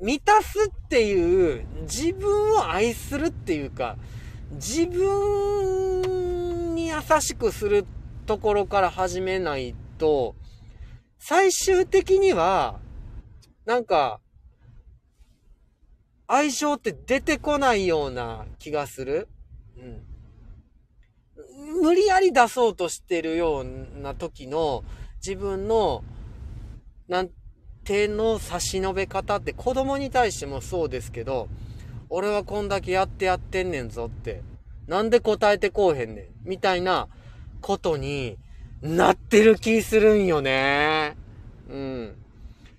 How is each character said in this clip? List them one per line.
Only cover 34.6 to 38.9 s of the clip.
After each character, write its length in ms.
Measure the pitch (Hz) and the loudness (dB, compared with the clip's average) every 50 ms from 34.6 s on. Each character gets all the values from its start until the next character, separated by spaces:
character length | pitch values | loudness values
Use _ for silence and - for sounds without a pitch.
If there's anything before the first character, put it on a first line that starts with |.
| - - - - - - | -20 -18 -18 -16 -8 -4
「な 160 | 160 190 214 | -2 0 2
ん 80 | 226 | 4
で 80 | 220 233 | 2 2
答 320 | - 220 214 220 - 208 | 4 2 0 4 4 4
え 80 | 208 196 | 4 4
て 100 | 208 202 | 2 0
こ 200 | 196 - 202 185 | 2 4 4 4
う 60 | 156 | 4
へ 100 | 135 120 | 2 -2
ん 100 | 110 110 | -6 -8
ね 60 | 104 | -10
ん」 40 | 95 - - - - | -16 -18 -18 -14 -10
み 120 | - 190 185 | -8 -6 -2
た 180 | - 196 185 | 0 0 0
い 60 | 180 | 0
な 260 | 180 185 180 151 117 - - - - - - - - - - - | 2 0 0 0 -2 -4 -10 -18 -20 -20 -20 -18 -18 -18 -16 -10
こ 160 | - - 196 196 | -4 -4 -2 -2
と 200 | - 180 160 143 | 0 0 -2 -2
に 400 | 135 139 143 143 131 117 101 - - - - - - - - - | -2 -4 -4 -4 -4 -6 -8 -10 -16 -20 -18 -18 -16 -16 -14 -10
な 300 | 127 151 | -6 -2